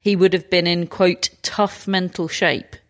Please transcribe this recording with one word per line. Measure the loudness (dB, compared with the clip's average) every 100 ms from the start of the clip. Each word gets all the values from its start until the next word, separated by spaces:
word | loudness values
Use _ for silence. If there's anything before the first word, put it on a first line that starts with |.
he | 0 2
would | 2
have | 2 0
been | 0 2
in, | -2 -4
quote, | 2 2 2 -6 _
"tough | -8 -2 -2 -2 -4
mental | -2 -2 -6 -6
shape." | 0 0 0 -6 -20